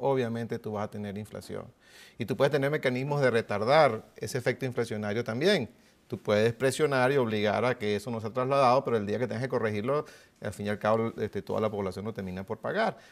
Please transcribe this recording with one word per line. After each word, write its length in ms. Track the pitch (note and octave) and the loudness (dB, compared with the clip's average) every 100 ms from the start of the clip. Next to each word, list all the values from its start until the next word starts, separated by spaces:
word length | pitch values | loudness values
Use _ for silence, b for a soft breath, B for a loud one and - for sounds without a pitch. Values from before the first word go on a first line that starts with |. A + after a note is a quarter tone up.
obviamente 580 | C3+ C3+ A#2 A#2 A#2 A#2 | 0 0 0 -4 -6 -6
tú 140 | A2 | -6
vas 100 | G#2 | -6
a 80 | G#2 | -6
tener 260 | G#2+ G#2 G2 | -6 -8 -8
inflación. 460 | G#2+ G2 - G2+ - _ B B B B | -10 -12 -10 -12 -12 _ B B B B
Y 80 | A2+ | -4
tú 100 | A#2 | 2
puedes 160 | C#3 | 2
tener 180 | D3 C#3 | 4 0
mecanismos 520 | D3+ C3+ B2+ C#3 C#3+ | 0 0 -2 -2 2
de 100 | C3 | 4
retardar 720 | A2+ A2 G2+ A2 D3+ C#3+ A2 - - | 2 0 -2 4 6 6 4 -10 -12
ese 200 | A2+ B2+ | -6 -4
efecto 280 | B2 A#2+ C3 | -2 -2 -4
inflacionario 580 | B2 A#2 G#2+ G#2 G#2+ | -4 -4 -4 -4 -4
también. 460 | A#2 A2+ F3 G3 A2+ - b b - | -4 0 2 2 0 -10 b b -12
Tú 140 | G#2 | -8
puedes 340 | - G#2 A2+ | 2 4 4
presionar 600 | A#2 C3 B2 D3 C3+ B2+ | 2 0 2 2 4 4
y 40 | C#3+ | 4
obligar 460 | A#2 G#2+ G#2 G#2 | 2 2 2 2
a 140 | A#2+ B2 | 0 0
que 180 | G#2 G#2 | -2 -2
eso 160 | B2+ | -2
no 80 | A2+ | -6
sea 100 | G#2+ | -4
trasladado, 540 | B2 B2+ C#3 B2+ C3 | -2 0 4 6 4
pero 140 | C3+ A2+ | 4 0
el 80 | G2+ | 0
día 120 | G#2+ | -2
que 80 | A#2+ | -2
tengas 160 | A2 | -4
que 80 | C3 | -2
corregirlo, 560 | B2+ A2 G#2 A#2 D3 - B B B | -2 0 -2 -2 -2 -4 B B B
al 120 | G#2+ | -10
fin 120 | G2 G2+ | -6 -4
y 40 | |
al 80 | G#2 | 0
cabo, 360 | G#2+ A2+ A2+ - | 2 2 0 -4
este, 240 | G#2 G2+ | -6 -6
toda 200 | - G2+ | -4 -2
la 100 | A2 | -2
población 320 | G2+ F#2+ F#2+ G#2 | -2 -4 -6 -8
lo 80 | |
termina 300 | G#2 F#2 F#2 | -8 -8 -8
por 140 | G2 A2 | -8 -8
pagar. 400 | B2 F3 A3 - B | -4 -2 -2 -4 B